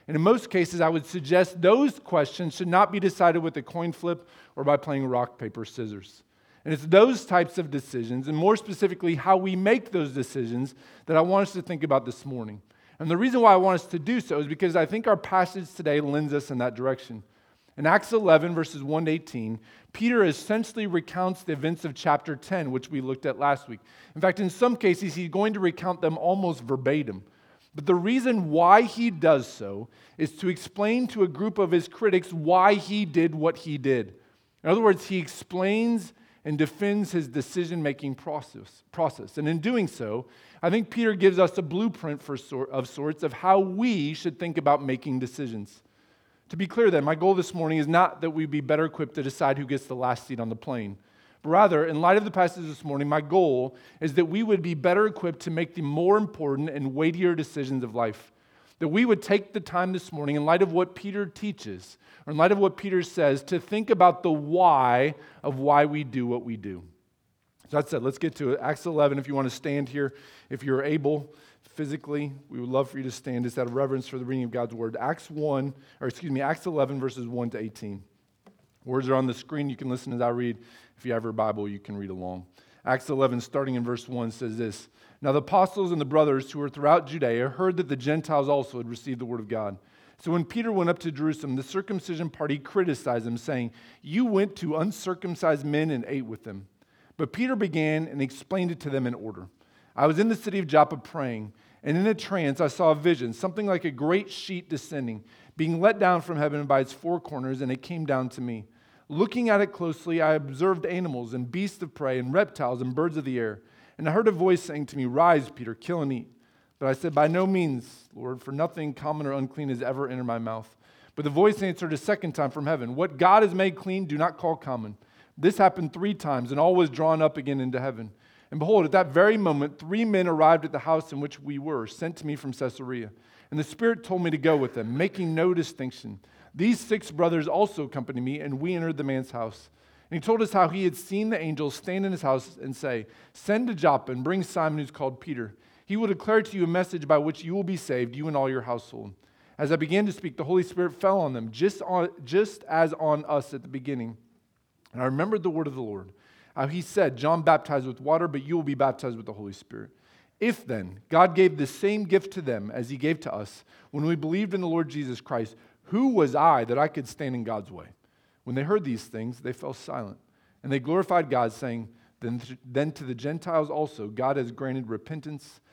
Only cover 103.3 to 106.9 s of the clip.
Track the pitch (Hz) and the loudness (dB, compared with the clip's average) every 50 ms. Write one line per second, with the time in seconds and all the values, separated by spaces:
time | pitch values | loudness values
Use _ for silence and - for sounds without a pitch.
103.3 | 113 - - 190 170 214 208 202 185 170 - 160 135 120 147 156 180 202 196 - | -6 -4 -6 -6 -4 -4 -2 -2 -2 -2 -2 -4 -4 -2 0 0 0 0 0 -4
104.3 | - - - - 190 175 170 - 160 135 - - 160 143 127 117 110 104 - _ | -10 -12 -10 -8 -8 -10 -8 -8 -8 -8 -8 -8 -8 -6 -6 -6 -8 -10 -12 _
105.3 | _ - - - _ - 160 160 165 160 185 220 220 202 202 180 180 170 - 175 | _ -20 -20 -10 _ -4 -2 0 2 4 4 4 4 4 4 4 4 2 0 -4
106.3 | 170 147 147 151 147 151 147 139 139 135 135 135 | -2 0 0 0 0 -2 0 2 2 2 2 0